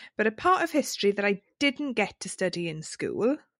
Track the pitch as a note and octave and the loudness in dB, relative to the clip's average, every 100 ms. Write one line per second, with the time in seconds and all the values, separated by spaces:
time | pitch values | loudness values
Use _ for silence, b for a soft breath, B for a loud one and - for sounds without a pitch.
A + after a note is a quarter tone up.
0 | B - G#3+ G#3+ F4+ F#4 D#4+ D4+ - - | B 0 0 2 4 4 4 0 0 0
1 | G3+ G3+ G3+ G3 _ - C#4+ C#4 C#4+ A#3 | 0 2 0 0 _ 0 0 0 -4 -2
2 | G3 - F#3+ - F#3 F3 E3+ D#3 - - | -2 -4 -12 -4 -2 -2 -6 -6 -12 -8
3 | - - A3+ D4+ _ | -6 0 0 0 _